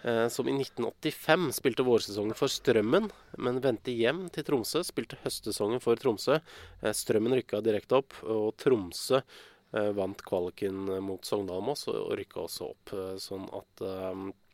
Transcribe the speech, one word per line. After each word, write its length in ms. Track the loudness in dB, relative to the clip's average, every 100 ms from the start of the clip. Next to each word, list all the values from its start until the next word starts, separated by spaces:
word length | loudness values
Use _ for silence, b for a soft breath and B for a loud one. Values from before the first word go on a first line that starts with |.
eh, 240 | 0 2 2
som 180 | 0 0
i 40 |
nitten 340 | 0 -2 -4 -4
åttifem 640 | -4 -6 -2 2 4 4
spilte 320 | 0 0 2
vårsesongen 520 | 6 4 4 -4 -2 0
for 120 | 0
Strømmen, 640 | 0 4 4 6 4 2 -6 b -4
men 220 | -2 0
vendte 320 | 0 0 -2
hjem 380 | 0 2 2 -4
til 120 | -6
Tromsø, 400 | 0 0 0 -2 -2
spilte 320 | -4 -6 -6 -6
høstsesongen 560 | -6 -6 -2 0 0
for 140 | 2 2
Tromsø. 440 | 2 2 2 0 0 B B B
Eh, 80 | -2
Strømmen 400 | -2 2 2 4
rykka 280 | 2 0 0
direkte 360 | 2 0 2 2
opp, 160 | 2 -6
og 320 | -4 0 -2 0
Tromsø, 680 | 4 4 2 -6 0 0 0 B B B _
eh, 180 | 0 0
vant 300 | 0 -2 -4
kvaliken 800 | -4 -2 -2 -2 -4 -4 -4 -4
mot 200 | -4 -6 -4
Sogndal 360 | -2 -2 -4
Moss 240 | -4 -4 -4
og, 80 | -4 -2
og 60 | -4
rykka 280 | -6 -8 -8
også 240 | -8 -10
opp. 240 | -12 -10
Eh, 240 | -8 -8 -8
sånn 320 | -8 -10 -8
at, 280 | -12 -12 -10
ehm, 500 | -8 -6 -6 -6 -8 -12 _